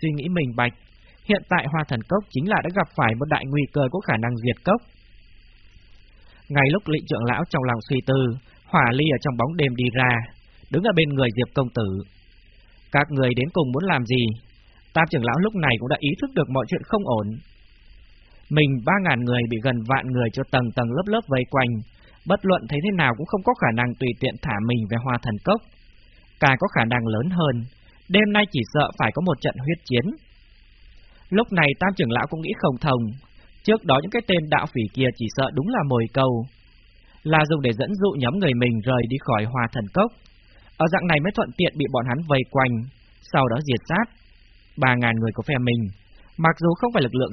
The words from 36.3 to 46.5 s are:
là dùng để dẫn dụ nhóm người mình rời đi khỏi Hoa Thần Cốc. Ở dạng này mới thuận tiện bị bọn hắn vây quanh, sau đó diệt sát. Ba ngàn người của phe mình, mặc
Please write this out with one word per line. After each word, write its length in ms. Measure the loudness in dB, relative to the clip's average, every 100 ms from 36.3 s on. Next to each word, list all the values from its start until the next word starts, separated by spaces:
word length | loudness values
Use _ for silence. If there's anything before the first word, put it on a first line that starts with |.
| 0 -4 -12 -20 -20 -20 -20 -20 -10
là 160 | 2 2 4
dùng 120 | 2
để 100 | 2
dẫn 180 | 0 -2 0
dụ 100 | 0 2
nhóm 220 | 0 2
người 140 | 2
mình 260 | 2 2 2
rời 200 | 0 0 0
đi 80 | -2 0
khỏi 180 | 0
Hoa 240 | 0 -2 -2
Thần 140 | -4 -2
Cốc. 180 | 0 0 -2 -20 -20 _ -20 -14 -2
Ở 80 | 0
dạng 160 | 2 2
này 120 | 2
mới 120 | 0 -2
thuận 140 | -4 0
tiện 160 | -2 0
bị 80 | -2
bọn 120 | 0 0
hắn 120 | -2 0
vây 140 | 0 2
quanh, 220 | 0 0 0 -6 -12 -20 -20 -2
sau 140 | 0 2
đó 100 | 0 0
diệt 140 | -2 0
sát. 160 | -2 -2 -8 -20 -20 -20 _ _ 0
Ba 180 | 2 4
ngàn 200 | 2 0
người 160 | -2
của 100 | -4 -4
phe 80 | 0
mình, 240 | 0 0 -2 -8 _ -20 -16 0
mặc 180 | 0